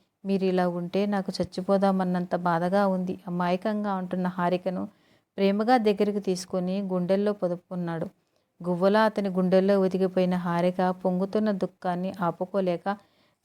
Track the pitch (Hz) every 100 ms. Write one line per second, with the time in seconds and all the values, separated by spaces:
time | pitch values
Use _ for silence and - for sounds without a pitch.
0 | _ _ 196 196 190 185 180 175 175 190
1 | 202 202 190 185 175 - 185 196 196 190
2 | 180 180 180 175 175 165 180 202 196 185
3 | 185 185 - 180 175 185 220 208 208 190
4 | 180 180 180 180 175 180 185 185 208 _
5 | _ _ _ - 196 202 214 254 214 202
6 | 208 202 196 180 - 185 180 190 196 185
7 | 180 196 208 202 180 175 - 180 170 165
8 | 180 _ _ _ _ - 175 175 196 208
9 | 220 214 196 185 185 190 190 196 190 185
10 | 185 185 180 180 180 175 180 180 185 185
11 | 190 180 196 214 214 190 185 _ 185 175
12 | 185 180 175 165 180 202 185 170 196 208
13 | _ _ _ _